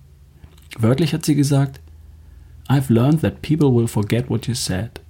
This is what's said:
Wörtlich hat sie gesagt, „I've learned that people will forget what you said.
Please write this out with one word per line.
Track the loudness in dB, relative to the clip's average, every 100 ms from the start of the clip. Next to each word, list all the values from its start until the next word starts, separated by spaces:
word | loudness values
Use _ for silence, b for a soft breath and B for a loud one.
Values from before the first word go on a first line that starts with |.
| -20 -20 -20 b b b b -2
Wörtlich | 0 2 0
hat | -2
sie | 0 0
gesagt, | 2 2 0 -6 -20 -20 -20 -20 b b b b -2
„I've | -2 2
learned | 4 4 2
that | 0 -4
people | -4 2 4
will | 2 0
forget | -2 -2 -2 -2
what | -4 -4
you | -6
said. | -4 -6 -6 -12 -20